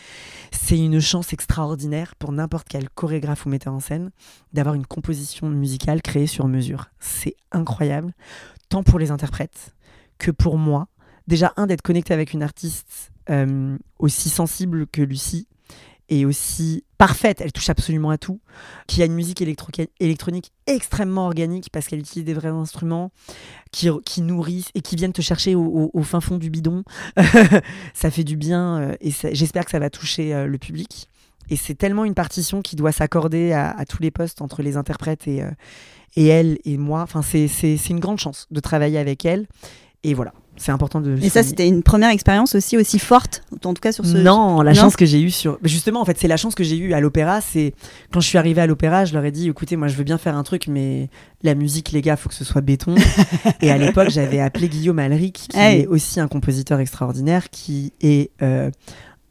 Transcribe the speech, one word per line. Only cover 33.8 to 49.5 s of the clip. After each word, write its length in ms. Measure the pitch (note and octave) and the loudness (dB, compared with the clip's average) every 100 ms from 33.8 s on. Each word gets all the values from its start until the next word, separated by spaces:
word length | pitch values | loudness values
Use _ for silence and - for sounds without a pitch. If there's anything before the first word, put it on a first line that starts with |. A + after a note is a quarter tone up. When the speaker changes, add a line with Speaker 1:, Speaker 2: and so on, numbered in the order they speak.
Speaker 1:
tous 180 | C#3 - | -8 -4
les 80 | D#3+ | -4
postes 300 | - E3+ - | -4 -6 -8
entre 200 | C#3+ - | -10 -6
les 140 | C#3+ C#3 | -4 -4
interprètes 520 | C#3+ D3 D#3+ D#3 D3+ | -6 -6 -6 -6 -6
et, 140 | C#3 | -6
euh, 80 | F#3 D3+ - - - - _ - | -6 -12 -18 -20 -20 -20 _ 4
et 100 | D#3 | 6
elle 320 | D#3+ E3 D#3 | 6 4 0
et 140 | D#3 C#3 | -4 -4
moi. 240 | C#3+ D#3+ | -2 -4
Enfin, 200 | E3+ D#3 | -4 -4
c'est, 260 | C#3+ D#3 D3 | 0 2 0
c'est, 280 | - D#3+ D3+ | 0 0 0
c'est 140 | - | -2
une 100 | E3+ | -4
grande 180 | F3+ G#3 | -2 -4
chance 280 | D3+ C3+ - | -6 -12 -10
de 100 | D3+ | -8
travailler 380 | - D#3 D3 D3+ | -2 0 2 0
avec 260 | C#3+ C3+ | -2 -2
elle. 220 | E3 F#3+ G#3+ _ - - _ _ | -2 -2 -4 _ -20 -20 _ _
Et 100 | D#3 | -2
voilà. 180 | C3 A#2 - _ - | -2 -4 -10 _ -8
C'est 140 | - | -2
important 280 | C3+ C#3+ D#3+ | -2 0 -2
de 100 | C#3+ | -2
le 60 | C3+ | 0
Speaker 2:
Et 100 | G3 | 4
ça, 140 | A#3 | 4
Speaker 1:
souligner. 60 | C3+ | 4
Speaker 2:
c'était 200 | E3 F3 | 2 4
une 140 | F3 | 4
première 280 | - G#3+ A3+ | 6 6 6
expérience 440 | G#3 - G3+ B3+ | 4 2 4 4
aussi, 220 | G3 - A#3 | 2 2 2
aussi 220 | G#3 G#3 | 2 0
forte, 440 | - B3 - - - - | 6 6 4 -6 -14 -8
en 100 | F3+ | -6
tout 60 | F3 | -2
cas 120 | A3+ | -2
sur 120 | A3 | 0
ce 120 | E3+ E3+ | 2 6
Speaker 1:
Non, 440 | F3+ G#3 G#3 E3 | 8 8 6 6
la 100 | D3 | 8
Speaker 2:
Non. 80 | D3+ | 10
Speaker 1:
chance 160 | G#3+ - | 8 8
que 100 | E3 | 6
j'ai 140 | D3 | 6
eue 100 | F3 | 2
sur, 280 | - D#3 - | 0 -4 -2
mais 60 | D#3+ | 0
justement, 320 | D#3+ A3 A#3+ | 0 0 0
en 40 | |
fait, 140 | F#3+ E3 | 0 2
c'est 100 | E3 | 2
la 80 | D#3+ | 2
chance 180 | A3+ | 0
que 100 | - | -2
j'ai 120 | E3 D#3+ | -2 0
eue 160 | F#3 | 0
à 60 | D3+ | 2
l'opéra, 400 | D3 D#3+ D#3 G#3 | 2 2 0 0
c'est 340 | - D#3+ D3 - - - - | -2 -2 -2 -4 -16 -20 -4
quand 80 | F3 | -2
je 60 | E3 | 2
suis 100 | F3+ | 4
arrivée 220 | D#3+ E3 | 4 4
à 60 | E3 | 2
l'opéra, 380 | D3+ D#3+ F#3 | 2 2 2
je 100 | F#3 | 2
leur 100 | D3+ | 0
ai 60 | C#3+ | -2
dit, « 180 | D3 | -2
Écoutez, 280 | F3 | -4